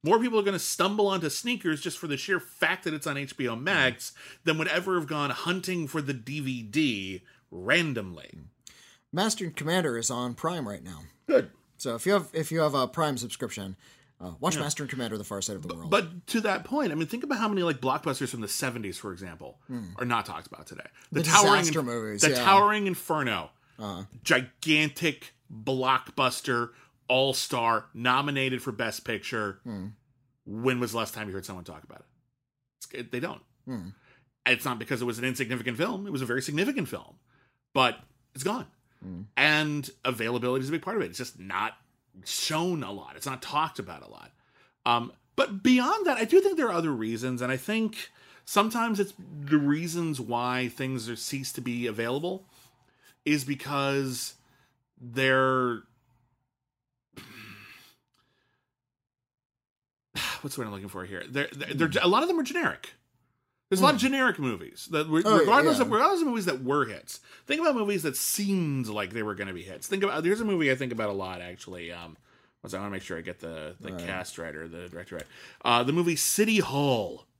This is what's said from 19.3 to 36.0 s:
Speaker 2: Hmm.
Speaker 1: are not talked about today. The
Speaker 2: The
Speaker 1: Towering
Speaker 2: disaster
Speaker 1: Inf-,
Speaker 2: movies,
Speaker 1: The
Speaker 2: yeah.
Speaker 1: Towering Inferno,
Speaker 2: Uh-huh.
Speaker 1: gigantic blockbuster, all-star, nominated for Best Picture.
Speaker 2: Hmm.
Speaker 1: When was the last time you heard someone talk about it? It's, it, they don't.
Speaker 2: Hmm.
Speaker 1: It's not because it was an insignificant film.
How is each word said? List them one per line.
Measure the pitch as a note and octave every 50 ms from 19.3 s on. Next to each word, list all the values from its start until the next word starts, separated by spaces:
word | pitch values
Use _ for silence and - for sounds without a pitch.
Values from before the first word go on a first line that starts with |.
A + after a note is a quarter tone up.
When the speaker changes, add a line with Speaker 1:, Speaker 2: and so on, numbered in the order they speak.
| D#2+ - D2+ C2 - _ _
Speaker 2:
Hmm. | - B2+ A#2+ G#2+ F2 F#2 -
Speaker 1:
are | B2
not | B2 A#2+ A2+ G2+
talked | - E2+ D#2+ -
about | - - - D#2
today. | - - - - - _ - - _
The | D#3 C#3+
Speaker 2:
The | E3 D#3
Speaker 1:
Towering | E3+ G#3 G3+ G3 - F#3
Speaker 2:
disaster | F3 E3 D#3 D#3+
Speaker 1:
Inf-, | C#3 A#2+
Speaker 2:
movies, | A#2 A#2+ A2 A2 G#2+ G2+
Speaker 1:
The | - D#3
Speaker 2:
yeah. | C3+ B2 -
Speaker 1:
Towering | F#3+ G3 G3 G#3 G#3 G#3+ G#3+ G3+
Inferno, | F#3+ F3 - - - D#3+ D3+ C3+ B2 G#2+ F2 D#2 - _ _ _ _ _ -
Speaker 2:
Uh-huh. | G#2+ G2+ F#2 F2 G2+ - - A2+
Speaker 1:
gigantic | - - D#3 B2+ B2+ B2+ _ _ - D#3 D#3 D3+ D#3 D3 C#3 - E3+ D#3+ C3 - - - _ _ _ _
blockbuster, | - A2 A2 C#3 C3+ C3 B2+ C3 C3 B2+ - - - - C3+ D#3 D3+ - - C3 B2 A#2+ A#2+ A#2 - - - _ _ _ _ -
all-star, | B2+ C3 C3+ C3+ B2+ - - - C3+ B2 A#2 A#2 A2+ G#2+ - - -
nominated | A2+ A#2+ B2+ B2+ C3+ C#3+ D3 C#3+ C3+ C3+ C3 B2+ A#2+
for | - C3+
Best | A2+ A2 A#2+ A2 G#2 - -
Picture. | - A2+ G2 - - B2+ A2+ G#2+ G2+ F#2+ - _
Speaker 2:
Hmm. | A#2+ G#2+ G2 F#2 G#2 G#2+ _ _ _ _ _ _ _ _ _ _
Speaker 1:
When | G2+ G2+ A2 A#2+ C3 B2+ B2
was | B2 G#2+
the | G#2+ A#2
last | A2 G#2 -
time | A2 G#2+ G2+
you | F#2
heard | G2 F2+
someone | - F#2+ F2+ E2+
talk | - D#2 D#2 -
about | - - -
it? | - _ _ _ _ _ _ _ _ _ _ _ _ _ _ _
It's, | - -
it, | - B2 A#2+ A2+
they | - B2
don't. | D3 F3+ - - _ _ _ _ _
Speaker 2:
Hmm. | - B2+ A2 E2+ F#2+ G#2 _ _ _ - _ _ _ _ _ _
Speaker 1:
It's | B2+ B2+ A#2 -
not | C#3+ B2 A2
because | B2 - C#3+ A2+
it | B2
was | A#2+ A2+ A2+
an | B2
insignificant | C3 B2+ B2+ C3+ A2 C3 A#2+ A2 B2+ A#2
film. | A#2 E3 A#3 A#3+ F#3+